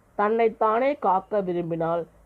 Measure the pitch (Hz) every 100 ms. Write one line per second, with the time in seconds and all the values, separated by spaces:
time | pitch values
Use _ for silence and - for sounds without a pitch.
0 | _ - 208 226 226 226 220 226 269 285
1 | 208 185 - 208 185 175 165 165 165 170
2 | 165 _